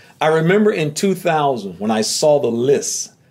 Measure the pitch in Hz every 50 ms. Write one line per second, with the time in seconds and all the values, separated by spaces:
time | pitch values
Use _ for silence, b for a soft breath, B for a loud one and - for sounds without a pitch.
0 | b b b b 143 156 156 160 160 165 185 208 214 208 214 185 160 147 147 -
1 | - 196 185 175 - 175 160 156 147 139 135 113 98 98 87 82 101 110 110 110
2 | 110 - - - - 156 147 143 127 117 113 117 120 135 143 151 147 - - -
3 | - - - b b b